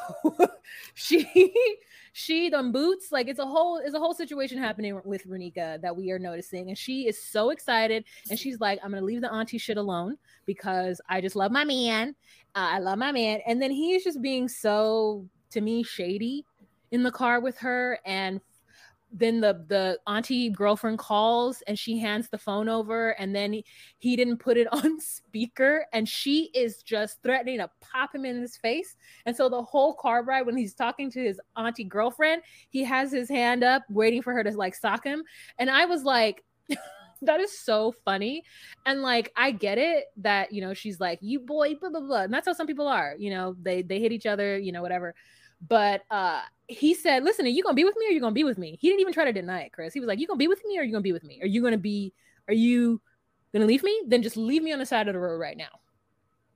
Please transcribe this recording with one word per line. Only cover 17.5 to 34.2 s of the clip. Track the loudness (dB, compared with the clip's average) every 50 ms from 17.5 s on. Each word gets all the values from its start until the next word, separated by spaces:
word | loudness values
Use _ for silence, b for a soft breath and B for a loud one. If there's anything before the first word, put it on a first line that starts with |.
| -4 -6
her. | -4 -4 -2 -2 -2 -2 -4 -6 -6
And | -6 -4 -4 -4 -4 -4 -6 -8 _ _ _ b b b b b b b b _ _ -4
then | 0 2 2 4 4
the, | 4 2 2 2 -2 -2
the | 0 2 2 0 0 -2 -4 -4
auntie | -2 -2 -2 0 0 0 0 0
girlfriend | 0 2 2 2 2 2 0 -2 -2 -4
calls | -2 0 2 4 4 4 4 4 2 0 -2 -6 -8 -8
and | -8 -6
she | -4 -4 -4 -2
hands | -2 -2 -2 -2 -4 -6
the | -8 -8
phone | -6 -4 -4 -2 -2 0
over, | -2 -2 -2 -2 -2 -2 0 0 -2 -2
and | -4 -4 -2
then | -2 -2 -2 -4
he, | -6 -8 b b b b b b b
he | -2 0 2
didn't | 2 2 2 0 0
put | 2 4 4 4
it | 4 4
<laughs> | 2
on | 2 2 2 0 0
speaker, | -4 -10 -10 -12 -12 _ -6 -6 -6 -4 0 2 4 4 4 4 0 -2 -2
and | -2 -2 -2
she | -4 -4 0 2 2 2 2 0 0
is | 0 0 0 -2 -6
just | -8 -4 -2 -2 -2 -4 -6 -4
threatening | -2 0 0 0 0 -2 -4 -4
to | -6 -6 _ _
pop | -16 -8 -4 -4 -4 -4 -4
him | -6 -6
in | -6 -6 -6
his | -6 -8 -8 -4
face. | -2 0 0 -2 -4 -8 -12 b b b b b b -4
And | 0
so | 2 2 2
the | 2 0
whole | -2 0 4 4 4 4 4
car | 2 2 2 2 2 2
ride, | 2 0 0 2 0
when | 0 0
he's | -2 -2 -2
talking | -2 -2 -2 -2 -4 -6 -6
to | -4 -2 -2
his | -2 -2 -4 -8 _ _
auntie | -6 -4 -4 -4 -6 -8
girlfriend, | -4 -2 0 0 0 0 2 2 2 2 0 -2 b b b b b
he | -4 -4 -2
has | 0 0 0 0 0
his | -2 -4 -2 -2
hand | 0 0 2 2 2 4 4
up | 4 4 4 0 0
waiting | 0 4 4 4 4 2